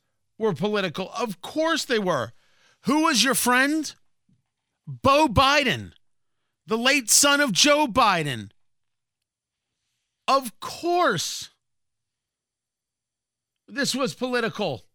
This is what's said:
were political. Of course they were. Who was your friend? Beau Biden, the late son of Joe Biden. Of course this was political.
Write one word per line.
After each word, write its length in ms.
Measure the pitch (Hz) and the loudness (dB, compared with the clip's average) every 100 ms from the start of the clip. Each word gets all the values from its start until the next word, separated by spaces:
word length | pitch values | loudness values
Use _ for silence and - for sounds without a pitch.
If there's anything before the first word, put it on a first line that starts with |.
| _ _ _ - | _ _ _ -6
were 160 | 220 | -4
political. 580 | 160 208 208 185 151 185 - | -2 -2 -2 -2 -6 -10 -6
Of 240 | 240 185 | -8 -8
course 440 | - 302 320 320 | -8 -4 -2 -2
they 160 | - 226 | -2 -2
were. 320 | 185 147 110 - _ _ _ _ | 0 -2 -4 -10 _ _ _ _
Who 220 | - 302 | 0 2
was 200 | 320 254 | 2 2
your 100 | 254 | 2
friend? 600 | 240 240 247 277 311 285 - _ _ _ _ _ _ _ _ - | 2 2 2 2 0 -4 -12 _ _ _ _ _ _ _ _ -18
Beau 420 | 127 262 277 311 | -2 2 4 4
Biden, 640 | 214 269 294 262 123 92 - _ _ _ _ _ _ - | 4 4 2 0 -2 -8 -16 _ _ _ _ _ _ -6
the 100 | 220 | -2
late 320 | 247 285 214 | 2 0 2
son 320 | - 285 285 | 2 4 4
of 120 | 285 | 2
Joe 340 | 185 294 294 302 | 2 4 4 2
Biden. 640 | 208 220 175 147 117 104 _ _ _ _ _ _ _ _ _ _ _ _ _ _ _ _ _ - | 2 2 2 -2 -6 -10 _ _ _ _ _ _ _ _ _ _ _ _ _ _ _ _ _ -2
Of 320 | 269 254 - | -2 -2 -12
course 920 | - - 339 349 320 175 - - - _ _ _ _ _ _ _ _ _ _ _ _ _ _ _ _ _ _ _ _ _ _ | -14 -8 -2 0 0 0 -4 -10 -14 _ _ _ _ _ _ _ _ _ _ _ _ _ _ _ _ _ _ _ _ _ _
this 280 | 214 262 | -4 -4
was 200 | 254 240 | -2 -4
political. 680 | - 254 247 226 - 190 120 - | -4 -4 -2 -4 -4 -4 -6 -12